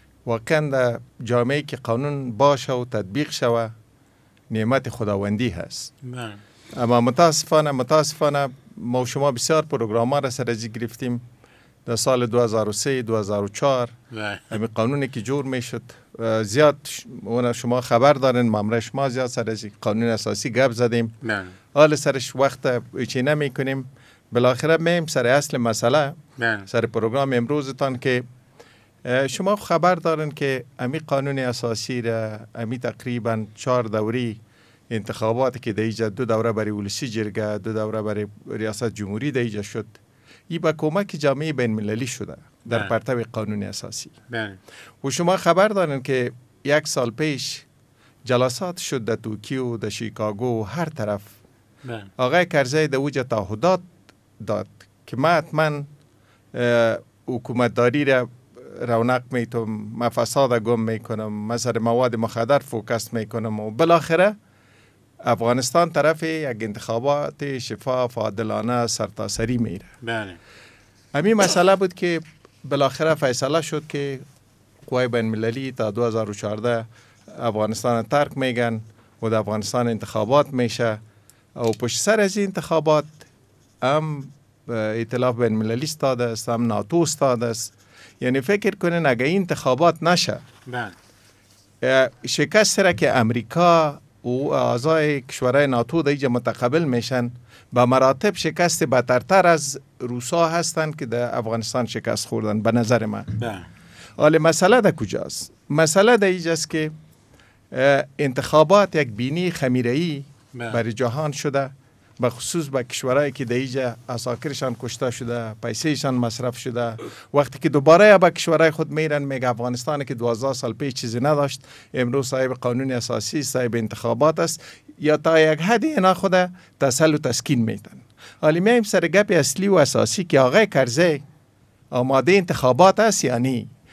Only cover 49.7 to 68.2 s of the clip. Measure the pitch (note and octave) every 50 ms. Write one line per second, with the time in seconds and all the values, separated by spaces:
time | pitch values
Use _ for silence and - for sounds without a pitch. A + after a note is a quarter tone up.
49.7 | A#2 G#2 A2 G#2+ - - A#2 G#2+ - - A2 G#2+ G#2 G2+ B2 B2 A#2 A2 G#2+ G2
50.7 | B2 E3+ E3+ D#3+ - - G#2+ G#2 G#2 G2+ - - - _ _ _ _ _ _ _
51.7 | _ _ - B2+ A#2 G#2+ G2 G2 - - B2+ B2+ D3+ F3+ F3 F3 E3+ D3 C3 B2
52.7 | C#3 D#3 D#3 D3+ C3 C3 C#3 D3 C3 C#3 B2 C3 A#2+ G#2+ F#2+ E2+ G#2+ G#2+ C3+ F3+
53.7 | F#3 F3 F3+ - _ _ _ _ _ _ _ _ _ - G#2+ A2+ G#2+ G2+ G2+ -
54.7 | - _ - _ _ _ _ - - A#2 C#3+ D#3+ F3 D#3+ D#3 E3 D#3 D3+ D#3+ D#3
55.7 | D3 C#3+ C#3+ C#3+ - _ _ _ _ _ _ _ _ _ _ _ - B2 A#2+ A#2+
56.7 | A#2+ A#2 A#2 A2+ A2 - - _ _ _ - - B2+ A#2+ - - A#2+ B2 A#2+ A#2
57.7 | A#2+ B2 A#2+ B2 B2+ D3 C#3+ C3+ C3 B2+ B2 B2 - - _ _ - - C3+ C3+
58.7 | - - - A#2+ A#2 A2+ A2+ B2 B2+ B2+ B2 B2 C3 B2 A#2 A#2 - A#2 A2+ G#2+
59.7 | A2 G#2+ G#2+ G#2+ A2+ A#2 A#2+ A#2 - B2 A#2 - - C#3 C#3 B2 A#2+ A#2 G#2+ A#2
60.7 | A#2+ A2+ A2 A2+ A2+ G#2+ A2+ - A2+ G#2+ A2 G#2+ G#2+ G#2+ G#2 A2 A#2+ A#2 - B2+
61.7 | A2 A2+ A2 A#2 A#2 B2 B2+ B2 A#2 A2 A2+ G#2+ - A#2 A#2 A2+ C#3+ C#3+ - -
62.7 | - A2+ G#2 - B2 A2 - - A#2+ A#2 G#2+ G#2 - A2+ A2 A2 G#2+ G#2+ G#2+ A2
63.7 | G#2+ A#2 D#3+ E3+ E3+ E3 D#3+ E3 E3 E3 F#3 G#3 G#3 - _ _ _ _ _ _
64.7 | _ _ _ _ _ _ _ _ _ - - B2 A#2+ F#2 A#2 A#2 A#2+ C3 B2+ B2+
65.7 | - E3+ F3 E3 E3 D3+ C#3+ D#3 D#3+ D#3 D#3+ D#3+ D#3+ D#3 D3+ C3+ A#2 G#2+ A2+ G#2+
66.7 | G#2 A2 - - A2+ A#2 B2 C#3 C#3+ D3 D3 C#3+ C#3+ - D3 C#3+ C3+ B2+ B2+ -
67.7 | A2+ - - C3+ B2+ B2+ B2+ A#2+ - A#2